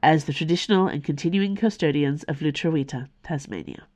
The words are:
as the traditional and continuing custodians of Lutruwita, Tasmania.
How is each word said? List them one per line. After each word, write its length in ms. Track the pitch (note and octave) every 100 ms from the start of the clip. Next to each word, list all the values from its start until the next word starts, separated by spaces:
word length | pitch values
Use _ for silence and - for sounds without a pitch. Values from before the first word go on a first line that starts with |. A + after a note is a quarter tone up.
as 200 | - D#3
the 80 | D3
traditional 540 | C#3+ D#3+ F3 - G3 F#3
and 180 | -
continuing 500 | C#3 D3 E3+ G3 G3
custodians 720 | G3 A3 - D#3+ D3 C#3+ D3
of 160 | - C#3+
Lutruwita, 680 | D3+ C#3+ E3+ D#3+ C#3 C3 C3+ _
Tasmania. 600 | - D3+ - F#2 - - -